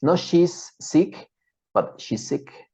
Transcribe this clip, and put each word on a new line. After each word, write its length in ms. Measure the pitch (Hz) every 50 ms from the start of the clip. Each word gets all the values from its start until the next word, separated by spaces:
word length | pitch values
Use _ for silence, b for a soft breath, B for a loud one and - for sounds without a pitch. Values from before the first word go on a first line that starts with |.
Not 160 | - 139 175 175
she's 520 | - - - 170 175 175 175 - - - _ _
sick, 480 | - - - 151 175 196 - - - _ _ _ _ _ _ _ _ _ _
but 260 | 101 - - - -
she's 260 | - - - - - -
sick. 240 | - 139 - - - - - _